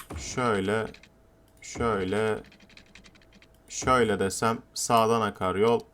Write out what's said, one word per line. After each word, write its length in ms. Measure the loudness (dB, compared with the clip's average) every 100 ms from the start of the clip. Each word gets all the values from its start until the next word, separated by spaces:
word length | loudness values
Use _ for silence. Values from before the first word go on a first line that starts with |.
| -14 -12
şöyle, 720 | -8 -2 0 0 0 -2 -4 -10 -20 _ _ _ _ _
şöyle, 760 | -14 -4 -2 0 0 0 0 -2 -8 -20 -20 -20 -20 -20 -20 -20 _ -20 -20 _ -14
şöyle 520 | -6 2 4 4 2
desem 420 | 0 0 0 -2 -6
sağdan 480 | -8 2 4 4 2
akar 340 | 0 -2 -2 2
yol. 240 | 2 2 -2